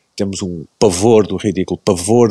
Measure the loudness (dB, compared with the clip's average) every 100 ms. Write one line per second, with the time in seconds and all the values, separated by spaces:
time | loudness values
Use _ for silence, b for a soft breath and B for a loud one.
0 | B -8 -8 -6 -8 -10 -14 _ 0 2
1 | 4 4 2 -2 -4 -4 -4 -4 -2 -2
2 | 0 2 2